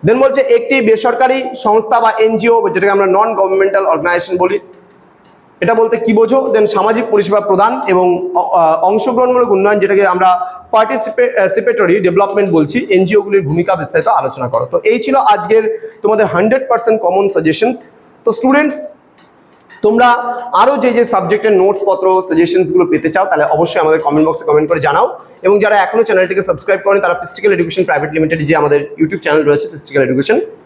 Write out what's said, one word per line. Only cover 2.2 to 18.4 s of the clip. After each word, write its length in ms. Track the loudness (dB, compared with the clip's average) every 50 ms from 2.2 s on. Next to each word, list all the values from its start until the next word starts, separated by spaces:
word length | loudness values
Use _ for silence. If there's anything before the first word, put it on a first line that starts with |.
| 0 0 0 0 0 2 2 2 2 0
যেটাকে 220 | -2 0 0 0
আমরা 160 | 2 2 2
নন 280 | 2 2 2 2 0 0
গভর্নমেন্টাল 520 | -2 -2 0 2 0 0 2 0 0 0
অর্গানাইজেশন 500 | 0 -2 0 0 -2 -2 -2 -2 -4 -2
বলি, 220 | -2 -2 0 -2 -4 -6 -10 -20 -20 -20 -20 _ _ _ _ _ _ _ _ _ _ _ _ _ _
এটা 140 | -2 0 2
বলতে 220 | 2 2 0 0
কি 160 | -2 0 0 2
বোঝো? 400 | 2 2 2 2 0 0 0 0
Then 140 | 2 2
সামাজিক 380 | 2 0 0 0 0 0 0 -2 0
পরিষেবা 300 | 0 0 0 2 0 -2
প্রদান 400 | 0 0 0 2 2 0 0 -2 -2 0
এবং 420 | 0 2 2 2 0 0 -4 -4 -2
অ-, 60 | -2
আহ, 440 | -2 0 0 2 2 2 2 2 0
অংশগ্রহণমূলক 680 | 0 0 0 0 0 0 0 0 2 2 0 2 2
উন্নয়ন, 280 | 2 2 2 2 2 2
যেটাকে 280 | 0 2 2 2 2
আমরা 340 | 2 2 2 2 2 2 2 -2 -8 -12 -16 -10 -2
পার্টিসিপে-, 680 | 0 0 0 0 -2 -6 -6 -6 -2 0 0 0 2 0
আহ, 100 | -2 0
সিপেটরি 520 | 0 -2 -2 -2 0 0 2 2 2 2
ডেভেলপমেন্ট 520 | 0 0 2 2 0 0 0 -2 -2 0 2
বলছি, 340 | 0 0 0 -2 -6 -2 0
এনজিও 320 | 0 0 2 0 -2 -4 -4
গুলির 200 | 0 -2 -2 0
ভূমিকা 340 | 0 -2 -2 0 -2 -2
বিস্তারিত 320 | -4 -4 -4 -4 -2 0 0
আলোচনা 400 | -2 0 -2 -4 -6 -8 -8 -4
করো। 180 | -4 -4 -4
তো 140 | -2 -4 -2 0
এই 180 | 0 0 0 -2
ছিল 140 | 0 0
আজকের 640 | 0 2 2 2 0 0 0 0 0 2 0 -4 -6 -10 -14 -18 -4 -2
তোমাদের 240 | 0 0 2 0
হান্ড্রেড 420 | 0 0 0 0 0 0 -2 0 -2
পার্সেন্ট 340 | -2 -2 0 0 -2 0 0
কমন 260 | 0 0 2 0 0
সাজেশনস। 580 | -2 0 -2 -2 0 0 0 -2 -2 -4 -10 -20 _ -20 _ _ _ _ _
তো 80 | -4 -4
স্টুডেন্টস, 500 | 0